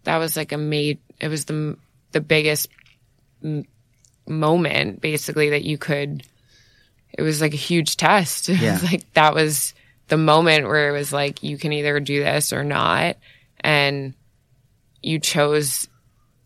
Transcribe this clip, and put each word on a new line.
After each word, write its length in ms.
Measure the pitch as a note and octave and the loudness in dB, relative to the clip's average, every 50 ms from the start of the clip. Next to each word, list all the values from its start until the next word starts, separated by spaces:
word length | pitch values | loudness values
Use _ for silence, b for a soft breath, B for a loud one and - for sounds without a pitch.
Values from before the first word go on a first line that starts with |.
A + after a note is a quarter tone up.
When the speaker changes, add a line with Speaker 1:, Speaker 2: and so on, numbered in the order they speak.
| - | -4
Speaker 1:
That 140 | D#3 D#3+ D#3+ | -2 -2 0
was, 180 | E3 D#3+ D#3 | -2 -2 -4
like, 160 | D#3+ D3+ D3 D3+ | -6 -6 -6 -4
a 60 | D3 | -4
made, 400 | D3+ D3+ D3+ D3 D3 D3+ D3 D3+ _ - - - | -4 -2 -2 -2 -2 -2 -4 -6 _ -18 -12 -8
it 80 | D3+ D#3 | -6 -6
was 160 | D#3 D3+ D3 | -6 -6 -6
the 80 | - D#3 | -6 -6
m-, 260 | D3+ D3+ D3+ - - _ _ _ _ _ _ - | -4 -4 -6 -6 -10 _ _ _ _ _ _ -4
the 80 | D#3 | -4
biggest 480 | D3+ - D#3+ D#3 D3+ D3+ D3+ D3+ - - _ _ _ _ _ _ _ _ _ _ _ _ _ _ - | -2 0 0 2 2 0 0 -2 -4 -8 _ _ _ _ _ _ _ _ _ _ _ _ _ _ -8
m-, 220 | D#3 D3+ D3 - - _ _ _ _ _ _ _ _ _ _ _ - | -6 -6 -6 -8 -10 _ _ _ _ _ _ _ _ _ _ _ -8
moment, 720 | D3+ D#3 D3+ D3+ D#3+ F3+ E3+ C#3+ D3 C#2+ C#2+ G#2 F#2+ - | -4 0 2 2 4 4 2 2 2 0 0 -2 -4 -4
basically, 500 | - D#3 D3+ C#3+ - - - D3+ D3+ D3 | -4 -4 -4 -4 -4 -4 -2 0 2 2
that 140 | D3 D3 - | 0 0 -2
you 120 | - D3+ C#3 | -4 -4 -4
could, 460 | - - D3 C#3+ C#3+ C#3+ D3 C#3+ - b b b b b b b b b b b b b b b _ _ - | -4 -4 -4 -2 -4 -4 -8 -10 -12 b b b b b b b b b b b b b b b _ _ -8
it 100 | - C#3+ | -4 -2
was, 180 | D#3 D#3 D3 | -2 0 0
like, 120 | D#3 D3+ D3 | 0 0 -2
a 20 | |
huge 400 | C#3+ - - F3 E3+ D#3 - - | -2 -2 0 0 0 2 0 0
test. 520 | - E3 D#3 G3 G#3 F3 - - - - - | 0 2 4 4 4 4 0 -2 -4 -2 0
<laughs> 20 | |
It 100 | F3+ F#3 | 0 2
Speaker 2:
Yeah. 140 | A2+ A2 G#2 | 2 2 2
Speaker 1:
was, 80 | F3 F3 | 0 0
like, 280 | F3 E3+ E3+ - _ - | 0 -2 -2 -4 _ 4
that 200 | D#3+ D#3 D#3 D3 | 6 6 6 6
was 400 | D#3 D#3 D#3 D3+ C#3 - - b b b b b b _ - | 4 2 0 0 -2 -4 -6 b b b b b b _ 0
the 80 | D#3 D#3 | 2 2
moment 480 | D#3+ D3+ D3+ D#3+ E3+ E3+ D#3 D3+ C#3 G#2 | 4 6 6 6 6 6 4 4 4 2
where 200 | C#3 D3+ D3 C#3+ | 2 2 2 0
it 40 | C#3+ C#3+ | 0 -2
was, 140 | C#3+ C#3+ D3 | -4 -4 -2
like, 300 | C#3+ C#3+ C#3+ C#3 - - | -2 -2 -2 -4 -6 -8
you 160 | - D3 C#3 | -8 -6 -6
can 140 | - D#3 D3+ | -4 -4 -2
either 280 | D3 D3 D3 D3 D3 | -2 -2 0 -2 -2
do 220 | C#3+ C3 C#3+ C#3+ C#3+ | -2 -2 -2 -2 0
this 300 | - - D3+ D3 - - | 0 0 -2 -2 -2 -2
or 120 | - C#3+ | -4 -2
not. 520 | C#3+ C#3+ - - - E2+ - - F3 - b b b b b b b b - | -2 -2 0 0 0 2 0 0 -2 -4 b b b b b b b b -4
And 540 | - C#3+ D3+ D3 C#3+ C#3+ C#3+ C#3 C3+ C3+ C3 - _ _ _ _ _ _ _ _ _ _ _ _ _ _ _ _ - | -2 0 2 2 2 0 0 -2 -6 -8 -10 -14 _ _ _ _ _ _ _ _ _ _ _ _ _ _ _ _ -6
you 160 | - D#3+ D#3+ | -4 -4 -2
chose 680 | D3+ - - D3+ D3 D3 D3+ D3+ D3 C#3 - - - - _ _ _ _ _ _ _ _ _ _ _ | -2 -2 0 2 2 2 2 0 0 -2 -4 -6 -8 -10 _ _ _ _ _ _ _ _ _ _ _